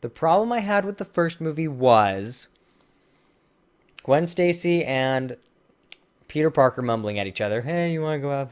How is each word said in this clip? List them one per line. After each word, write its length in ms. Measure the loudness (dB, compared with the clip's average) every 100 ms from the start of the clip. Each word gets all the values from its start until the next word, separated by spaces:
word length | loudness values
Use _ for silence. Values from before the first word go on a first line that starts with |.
The 80 | -10
problem 420 | -2 2 2 2
I 80 | -2
had 240 | 0 0
with 140 | -2 -6
the 60 |
first 360 | -8 -2 -2 -2
movie 280 | -6 -4 -4
was 800 | 2 6 6 6 0 -6 -10 -14 _ _ _ _ _ _ _ _ _ _ _ _ _ _ -20
Gwen 240 | 0 2 2
Stacy 580 | 0 0 2 0 0
and 520 | 0 -2 0 -2 -4 -10 _ _ _ _ _ -20 _ _ _
Peter 240 | 0 0
Parker 300 | 4 2 2
mumbling 380 | -2 -2 -2 -4
at 80 | -4
each 140 | -4
other, 220 | -2 -2
Hey, 300 | -4 -2 -2
you 80 | -2
wanna 160 | -4 -4
go 120 | -4
out? 180 | -4 -6